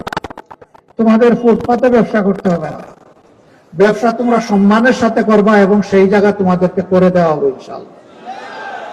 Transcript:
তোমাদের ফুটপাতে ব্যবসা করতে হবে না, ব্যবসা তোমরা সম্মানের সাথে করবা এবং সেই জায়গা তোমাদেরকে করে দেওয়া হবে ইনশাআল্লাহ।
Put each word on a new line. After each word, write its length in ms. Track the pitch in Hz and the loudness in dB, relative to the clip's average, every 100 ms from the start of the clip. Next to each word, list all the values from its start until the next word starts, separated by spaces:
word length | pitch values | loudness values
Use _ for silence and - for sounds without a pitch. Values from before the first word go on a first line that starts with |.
| - - - - - - - _ _ - | -12 -12 -12 -20 -20 -20 -20 _ _ -2
তোমাদের 380 | 226 220 240 233 | 2 4 4 2
ফুটপাতে 540 | 240 214 - 240 254 | 2 0 0 0 2
ব্যবসা 320 | 240 185 220 | 2 0 0
করতে 280 | 196 185 - | -2 -2 -2
হবে 200 | 170 151 | -4 -6
না, 100 | 139 - - - _ _ _ _ _ _ | -12 -18 -20 -20 _ _ _ _ _ _
ব্যবসা 380 | 160 202 208 233 | 0 0 2 -2
তোমরা 300 | 233 240 233 | -2 0 0
সম্মানের 520 | - 202 202 220 247 | 0 2 2 4 2
সাথে 300 | - 226 226 | 2 0 0
করবা 340 | 214 214 202 208 | 0 2 4 4
এবং 240 | 190 208 | 4 2
সেই 260 | - 196 190 | 0 2 2
জায়গা 240 | 208 202 | 2 0
তোমাদেরকে 500 | 202 185 180 180 196 | 0 0 0 -2 -4
করে 300 | 185 185 185 | -2 2 2
দেওয়া 240 | 180 170 147 | 2 0 0
হবে 120 | 139 | -2
ইনশাআল্লাহ। 460 | 127 - 123 - - - - 719 784 - - - - - | -4 -12 -18 -18 -20 -20 -20 -18 -16 -16 -16 -14 -14 -16